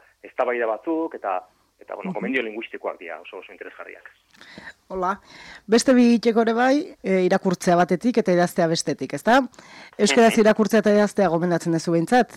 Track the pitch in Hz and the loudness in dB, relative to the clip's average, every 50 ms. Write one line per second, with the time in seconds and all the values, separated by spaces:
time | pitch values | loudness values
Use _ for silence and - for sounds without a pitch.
0 | _ _ _ _ - 101 - - 127 120 123 120 117 110 110 107 - 165 165 160 | _ _ _ _ -20 -12 -6 -6 -4 -4 -4 -4 -4 -4 -4 -6 -6 -6 -6 -6
1 | 165 160 - 110 - 101 92 92 - _ _ _ _ _ _ _ - - 98 101 | -6 -8 -10 -10 -8 -8 -8 -8 -10 _ _ _ _ _ _ _ -18 -16 -14 -12
2 | 95 95 90 104 101 123 131 131 117 110 107 113 113 - - 101 - - - - | -10 -10 -10 -8 -8 -6 -6 -6 -6 -8 -10 -12 -14 -14 -14 -12 -10 -10 -12 -12
3 | 92 82 80 78 87 - 104 95 90 - 98 85 - 92 - - 90 90 92 90 | -14 -16 -16 -16 -18 -20 -20 -20 -20 -20 -20 -20 -20 -20 -20 -20 -20 -20 -20 -20
4 | - - _ _ _ _ _ - - - - - - - - _ _ - 185 190 | -20 -20 _ _ _ _ _ -20 -20 -20 -20 -20 -20 -20 -20 _ _ -14 -10 -6
5 | 180 180 202 - _ _ - - - - - - _ - 208 240 - 277 254 247 | -6 -6 -6 -8 _ _ -20 -20 -20 -20 -20 -8 _ 2 2 4 4 4 4 6
6 | 240 233 233 220 - 233 214 233 226 226 226 226 247 262 277 294 - - - _ | 6 6 4 2 2 0 2 2 2 0 0 0 2 2 2 0 -2 -6 -12 _
7 | - 196 190 185 185 180 190 185 - 190 180 - - 190 175 170 180 - 185 170 | -6 -2 0 0 2 2 0 0 0 -2 -2 -2 0 2 2 2 2 2 0 -2
8 | - 247 233 226 208 196 180 175 175 175 - - 170 165 170 165 - - 139 - | -2 -2 -2 0 0 0 2 0 0 0 0 -2 -2 0 -2 -4 -4 -6 -6 -8
9 | 135 127 - 147 - 214 233 277 254 - _ - - - - - - - _ - | -8 -10 -10 -6 0 2 2 2 2 -2 _ -20 -20 -20 -20 -20 -20 -14 _ -2
10 | 208 202 - 247 226 226 208 226 208 214 214 - 214 196 - 214 185 214 208 208 | 0 2 4 4 4 4 4 4 4 4 4 2 0 0 2 2 2 4 2 2
11 | 208 196 - - 196 170 160 170 170 180 170 165 - 175 165 160 - 180 170 170 | 2 0 0 0 0 0 0 0 0 0 -2 -2 -2 -2 -4 -4 -2 -2 -2 -2
12 | 165 - 240 247 233 - - | 0 0 2 0 0 0 -4